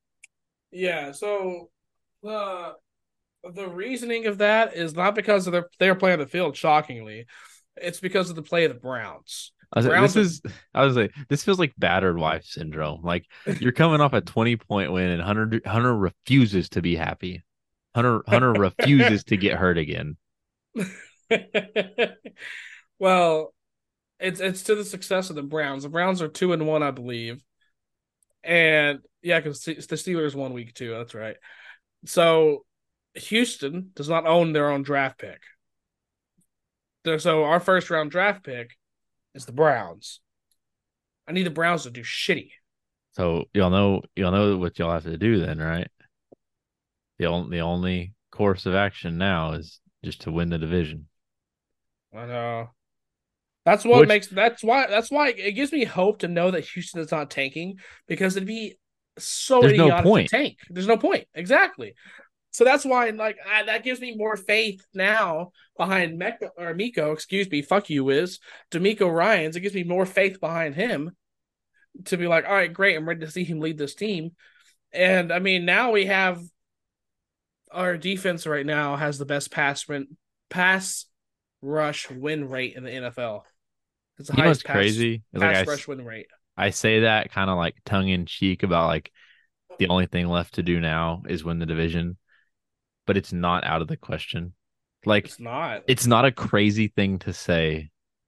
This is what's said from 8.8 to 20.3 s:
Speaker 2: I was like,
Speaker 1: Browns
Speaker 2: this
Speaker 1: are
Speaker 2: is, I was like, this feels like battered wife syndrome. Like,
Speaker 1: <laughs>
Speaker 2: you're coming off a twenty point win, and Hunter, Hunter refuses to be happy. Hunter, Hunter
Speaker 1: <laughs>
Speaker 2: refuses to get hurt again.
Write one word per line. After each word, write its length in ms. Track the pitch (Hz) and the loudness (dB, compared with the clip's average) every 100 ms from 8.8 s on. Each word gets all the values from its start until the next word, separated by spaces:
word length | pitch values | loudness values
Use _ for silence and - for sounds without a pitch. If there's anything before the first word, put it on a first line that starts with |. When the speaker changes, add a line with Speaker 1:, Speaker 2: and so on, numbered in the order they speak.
| 123 123 104 78 - - - _ _ | -10 -10 -10 -14 -16 -16 -16 _ _
Speaker 2:
I 60 | 113 | 0
was 60 | 123 | 4
like, 80 | |
Speaker 1:
Browns 200 | 175 196 | 6 6
Speaker 2:
this 300 | 190 190 165 | 6 2 0
Speaker 1:
are 40 | - | -12
Speaker 2:
is, 40 | - _ | -16 _
I 100 | 123 | 2
was 120 | 135 123 | 4 4
like, 180 | 101 - 131 | 0 -4 -4
this 140 | 143 | -2
feels 140 | - 185 | 0 0
like 160 | 151 - | 0 0
battered 400 | 87 92 92 85 | 0 2 2 2
wife 240 | 78 80 | -2 -2
syndrome. 580 | - - 80 78 76 78 | -8 -12 -10 -6 -6 -6
Like, 240 | 85 87 - - - | -4 -6 -6 -12 -8
Speaker 1:
<laughs> 140 | 170 | -4
Speaker 2:
you're 120 | 123 | 0
coming 300 | 123 165 151 | 2 4 4
off 120 | 143 | 4
a 80 | 117 | 2
twenty 360 | 85 - 117 117 | 0 0 0 0
point 340 | - 104 85 | -2 -2 0
win, 180 | 92 92 | 0 0
and 120 | 85 | 0
Hunter, 400 | 87 104 110 113 101 | 0 0 0 -2 -2
Hunter 300 | 110 123 113 | 0 2 2
refuses 720 | 90 - - 139 113 98 82 | -2 -4 2 4 4 2 -2
to 120 | - | -2
be 120 | 87 82 | -2 -2
happy. 480 | 82 - 90 90 - _ _ _ _ 120 | -4 -6 -10 -12 -16 _ _ _ _ 0
Hunter, 260 | 123 113 - | 2 0 2
Hunter 240 | 117 127 | 4 4
Speaker 1:
<laughs> 80 | 110 | 4
Speaker 2:
refuses 640 | 98 - 135 143 240 104 | 2 2 6 6 6 4
to 140 | - 104 | 2 0
get 200 | 98 82 | 2 2
hurt 220 | 92 82 | 2 2
again. 380 | 76 82 76 78 _ | -2 -6 -8 -12 _